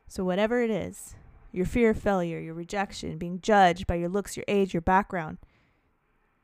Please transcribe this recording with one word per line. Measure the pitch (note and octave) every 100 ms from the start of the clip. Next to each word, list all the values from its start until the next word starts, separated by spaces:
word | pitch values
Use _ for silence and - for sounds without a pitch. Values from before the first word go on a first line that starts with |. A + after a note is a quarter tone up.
| -
So | -
whatever | F3+ F3+ G#3+ B3
it | A#3
is, | G3+ F3 G3+ - - - - -
your | F3 F3+
fear | B3 A3+
of | G#3+
failure, | G#3 F#3+ E3+ D#3+
your | D#3+
rejection, | D#3+ E3+ G3+ G3+ - E3+ D#3+
being | E3+ F3+
judged | - G3+ F3+ F3 G3
by | F3
your | E3+
looks, | G3+ F#3+ -
your | -
age, | G3+ F#3+
your | F3
background, | F3 F#3 - F3+ D#3 F3+ - _ _ _ _ _ _ _ _ _